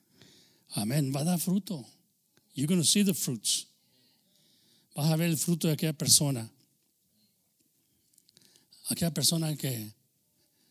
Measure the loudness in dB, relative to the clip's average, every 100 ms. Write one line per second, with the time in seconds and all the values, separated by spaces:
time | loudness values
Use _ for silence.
0 | _ _ -20 -20 _ _ _ -6 -2 0
1 | 0 0 0 0 0 0 -2 -8 -12 _
2 | _ _ _ _ _ -4 0 2 4 4
3 | 2 0 -4 -4 -2 -4 -6 _ _ _
4 | _ _ _ _ _ _ _ _ _ -4
5 | 0 2 2 0 0 0 0 0 -2 -2
6 | 4 4 4 -2 -6 -16 _ _ _ _
7 | _ _ _ _ _ _ _ _ _ _
8 | _ _ _ _ _ _ _ -16 -8 -4
9 | -2 0 0 0 -2 -4 -4 -6 -10 -14
10 | _ _ _ _ _ _ _